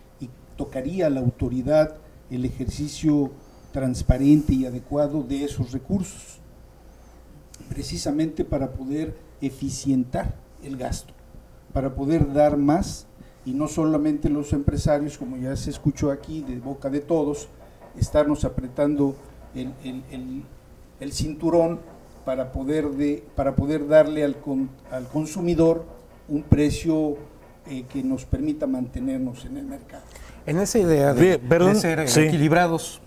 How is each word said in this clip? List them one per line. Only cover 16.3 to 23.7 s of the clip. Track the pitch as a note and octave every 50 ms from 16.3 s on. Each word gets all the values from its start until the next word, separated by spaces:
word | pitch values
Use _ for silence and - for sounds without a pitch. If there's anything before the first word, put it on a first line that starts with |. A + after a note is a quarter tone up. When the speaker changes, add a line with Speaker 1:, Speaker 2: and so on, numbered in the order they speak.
| D#3 D#3 C#3+
Speaker 1:
de | C3 B2 B2
boca | A#2+ C3+ C#3 - - C3+
de | C#3 D3
todos, | C#3+ - E3+ D#3+ D3 D3 C#3+ - - - - - - - - - - - -
estarnos | D3+ - - - D3+ D3 D3 D3 - -
apretando | - - - C3 B2 B2+ - C#3+ D3 D3+ C#3+ C#3+ C#3 C3+ - - - - - - - -
el, | C3 B2+ C3 C3 - -
el, | C3 B2+ C3 C3 C3
el, | C3+ B2+ B2+ B2+ C3 C#3 - - - - - - - - - - - -
el | - C#3+ -
cinturón | - F3 D#3 D3 D3 E3+ E3 E3 E3+ E3 E3+ E3+ E3+ - - - - - - - - -
para | C3+ C3 B2+ B2+ B2+
poder | - C3 C3+ C#3 D3+ D#3 D3 D3
de, | C3+ C#3 D3 D3 D3 - - - -
para | - C3+ C3+ C3+
poder | - C#3 C#3+